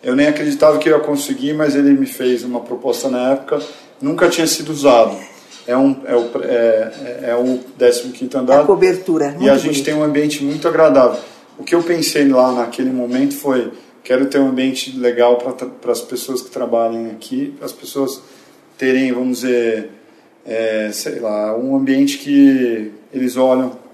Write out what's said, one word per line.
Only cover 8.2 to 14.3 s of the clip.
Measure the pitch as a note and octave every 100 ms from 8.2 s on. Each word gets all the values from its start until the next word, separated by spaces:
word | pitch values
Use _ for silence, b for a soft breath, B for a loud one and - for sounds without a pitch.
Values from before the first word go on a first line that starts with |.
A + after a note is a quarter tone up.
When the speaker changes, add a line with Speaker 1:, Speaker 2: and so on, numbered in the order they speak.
| B2+ C#3
Speaker 1:
andar. | B2+ C#3
Speaker 2:
A |
cobertura, | D3 F3 F#3 F3 - D#3+ C#3+
Speaker 1:
E | C#3+
Speaker 2:
muito | C3+
Speaker 1:
a |
gente | C#3 D#3
Speaker 2:
bonito. | C#3
Speaker 1:
tem | D#3
um | D3+
ambiente | D3+ C#3+ D3+ -
muito | C#3 D3+ F3
agradável. | D#3 D#3 C3+ A#2+ - B B B -
O |
que | -
eu | E3+
pensei | E3+ E3+ D3+ D3+ C#3
lá | B2+ B2+
naquele | B2 A2+ - C3
momento | B2+ A#2+ B2+ C#3+
foi: | C#3 C#3+ B2+ G#2+ B B B
quero | - B2+
ter | C3+